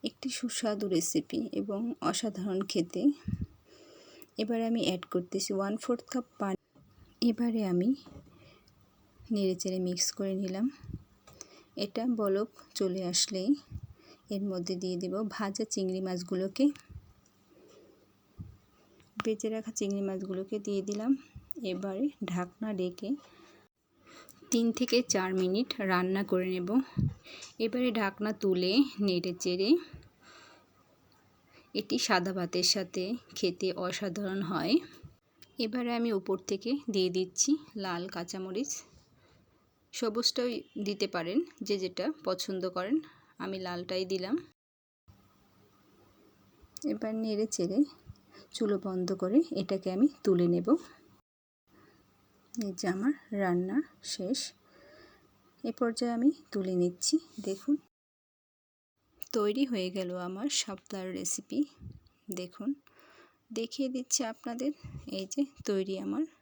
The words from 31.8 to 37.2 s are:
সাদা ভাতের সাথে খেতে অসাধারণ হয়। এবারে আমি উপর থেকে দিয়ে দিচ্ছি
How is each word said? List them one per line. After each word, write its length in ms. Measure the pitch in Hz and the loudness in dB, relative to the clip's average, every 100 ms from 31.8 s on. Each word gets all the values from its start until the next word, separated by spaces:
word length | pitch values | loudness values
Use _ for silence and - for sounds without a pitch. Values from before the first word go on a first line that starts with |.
| - 240 | -2 -2
সাদা 320 | - 190 180 | 2 2 2
ভাতের 340 | 190 175 180 180 | -2 0 2 2
সাথে 300 | 208 180 - 185 240 - - | 2 0 -4 -4 -6 -8 -2
খেতে 320 | 185 180 190 175 | 0 0 -2 -2
অসাধারণ 600 | 180 175 202 170 202 190 | -4 -2 -4 -2 -2 -2
হয়। 300 | 175 165 156 285 - - - - _ _ - - | -2 -2 4 2 2 -18 -20 -20 _ _ -20 -4
এবারে 320 | 226 240 240 233 | -2 0 0 0
আমি 100 | 233 | 2
উপর 240 | 202 190 190 - | 0 0 -4 0
থেকে 240 | 196 233 277 - | -4 0 -2 0
দিয়ে 180 | 202 185 | 2 2
দিচ্ছি 420 | 180 | 2